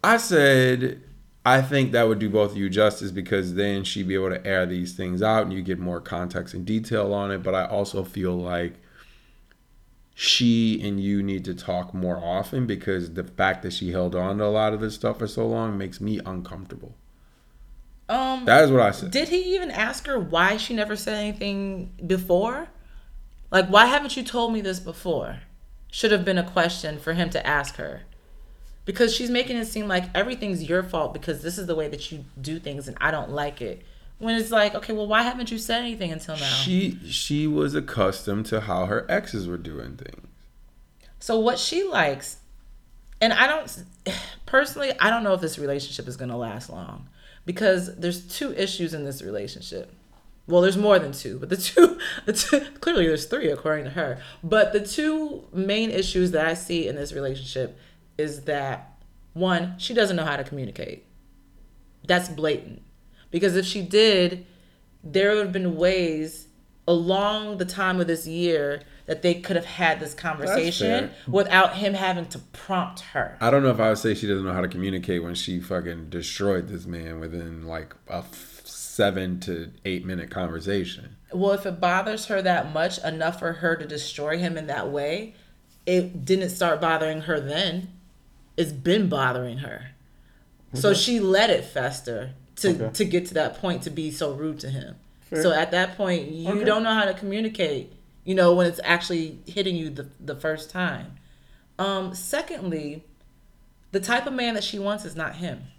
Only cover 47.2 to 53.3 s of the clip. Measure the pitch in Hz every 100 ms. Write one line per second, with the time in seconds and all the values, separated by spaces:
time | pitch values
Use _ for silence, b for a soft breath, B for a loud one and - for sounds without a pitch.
47.2 | b b - 180 214 185 180 - 175 180
48.2 | - - 285 - 190 180 170 156 139 131
49.2 | 95 101 101 - - 95 - - _ -
50.2 | - - - 175 185 190 208 190 147 135
51.2 | 117 120 139 185 - - 339 - - -
52.2 | - 214 - 285 285 - - 311 165 151
53.2 | -